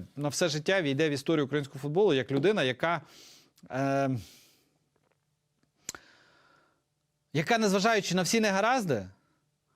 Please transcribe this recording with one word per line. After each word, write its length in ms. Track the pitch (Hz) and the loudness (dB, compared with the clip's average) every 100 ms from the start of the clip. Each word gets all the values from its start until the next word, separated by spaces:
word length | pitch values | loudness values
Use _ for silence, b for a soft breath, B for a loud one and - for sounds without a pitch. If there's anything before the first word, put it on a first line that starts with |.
| 92 - | -6 -8
на 140 | 143 | -6
все 200 | - 175 | -2 -2
життя 320 | 151 170 190 | -2 0 0
війде 280 | 147 135 160 | 0 0 0
в 20 | |
історію 340 | 139 - 160 127 | -2 0 0 0
українського 340 | 147 135 135 | -2 -6 -8
футболу 340 | 143 160 208 | -4 2 2
як 180 | 135 123 | 2 0
людина, 320 | 135 175 208 | 0 2 2
яка, 380 | 131 120 165 170 B B B B B _ - | 0 -2 -2 -2 B B B B B _ -10
е, 380 | 127 139 139 135 123 B B B B B B _ _ _ _ _ _ _ _ _ _ B B B B B B B B B B _ _ _ _ _ | -4 -2 0 -2 -4 B B B B B B _ _ _ _ _ _ _ _ _ _ B B B B B B B B B B _ _ _ _ _
яка, 240 | 147 156 233 | -4 0 2
незважаючи 580 | 214 190 214 220 190 180 | 4 4 4 2 2 0
на 60 | |
всі 180 | 175 226 | 2 2
негаразди, 680 | 214 190 220 262 185 113 95 - _ _ _ _ _ | 2 2 2 2 0 -2 -4 -16 _ _ _ _ _